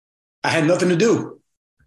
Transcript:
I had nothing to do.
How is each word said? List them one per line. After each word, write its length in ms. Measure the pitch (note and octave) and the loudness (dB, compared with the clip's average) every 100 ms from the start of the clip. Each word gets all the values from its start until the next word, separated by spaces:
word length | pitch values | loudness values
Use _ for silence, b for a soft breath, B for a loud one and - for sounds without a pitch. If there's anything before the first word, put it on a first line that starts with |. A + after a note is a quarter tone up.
| _ _ _ _ | _ _ _ _
I 60 | C#3 | -4
had 180 | D#3+ D#3 | -2 0
nothing 220 | F3+ F3 | 0 0
to 60 | D#3 | 2
do. 460 | A3+ F3 - - _ _ _ _ | 2 0 -4 -16 _ _ _ _